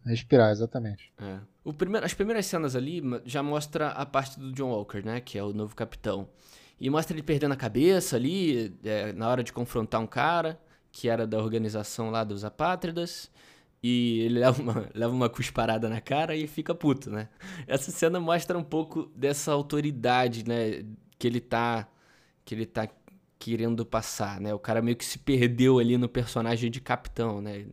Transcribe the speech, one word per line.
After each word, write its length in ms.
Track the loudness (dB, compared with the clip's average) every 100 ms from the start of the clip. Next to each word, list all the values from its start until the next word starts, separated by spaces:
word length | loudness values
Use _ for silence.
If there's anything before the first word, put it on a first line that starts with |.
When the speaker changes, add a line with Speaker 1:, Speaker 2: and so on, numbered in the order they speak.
Speaker 1:
Respirar, 480 | -2 -2 6 8 8
exatamente. 600 | 4 0 -4 -6 -8 -14 -14
Speaker 2:
É. 160 | -10 -10 -14 _
O 80 | -8
primeiro, 320 | -4 0 0
as 100 | 0
primeiras 320 | -2 0 0 0
cenas 280 | 0 0
ali 260 | -2 -2 -4
ma-, 200 | -4 -4
já 200 | -4 -2
mostra 460 | 0 -2 -2 -2 -2
a 140 | -4
parte 360 | -2 -2 -2 -6
do 120 | -10
John 180 | -4 -2
Walker, 320 | -2 -4 -6
né? 160 | -4 -6
Que 160 | -6 -6
é 60 |
o 100 | -4
novo 220 | -4 -6
capitão. 520 | -6 -10 -6 -4 -4 -6 -16 -20 -20 -20 -6
E 100 | 0
mostra 260 | 0 0
ele 60 | -4
perdendo 300 | -2 0 0
a 40 |
cabeça 600 | 0 0 4 6 6 2
ali, 600 | 0 2 2 2 0 -2 -6
é, 300 | -4 -2 -2
na 160 | -2 0
hora 140 | 0
de 100 | -2
confrontar 480 | -6 -4 -4 0 -2
um 60 | -2
cara 520 | 0 2 2 -2 -6 _ _ _
que 160 | -4 0
era 200 | 2 2
da 100 | 0
organização 720 | 0 0 -2 -4 -6 -6 -2
lá 140 | -2
dos 200 | -2 -4
Apátridas. 840 | -6 -2 0 0 -4 -4 -6 -8 -16 _ -20 -20 _ _
E 380 | 2 4 4 2
ele 180 | 4 6
<laughs> 0 |
leva 180 | 6 6
uma, 300 | 2 -2 -4
leva 180 | -2 0
uma 160 | 2 2
cusparada 580 | 0 -4 0 0 2 0
na 140 | -2
cara 340 | 0 0 0
e 120 | -2 -4
fica 260 | -4 -4
puto, 380 | 2 2 2 0
né? 180 | -6 -8 -12 -16 -12 -2
Essa 240 | -2 -2
cena 280 | 0 2 2
mostra 380 | 2 0 0 -4
um 60 |
pouco 480 | -2 -2 -2 -4 -6
dessa 360 | -2 0 0 0
autoridade, 960 | 0 0 0 0 0 2 4 4 0 -2
né? 360 | 0 0 -4 -8 -16 _ -2
Que 80 | 0
ele 120 | 0
tá, 480 | 0 0 0 -2 -6 _ _ _ _ _
que 120 | -10
ele 100 | -6
tá 240 | -4 -4 -4 -6 -20 -20 _ -12
querendo 460 | -4 0 0 0
passar, 560 | 0 -2 -2 -4 -4 -4
né? 100 | -4
O 60 | -4
cara 240 | 0 0
meio 160 | 2 0
que 80 |
se 140 | -4 -6
perdeu 580 | 0 4 4 6 6 8
ali 180 | 6
no 140 | 4 2
personagem 640 | 0 -2 -2 0 0 -2
de 100 | -4
capitão, 580 | -4 -4 -4 -2 -2 -2
né? 280 | -6 -10 -12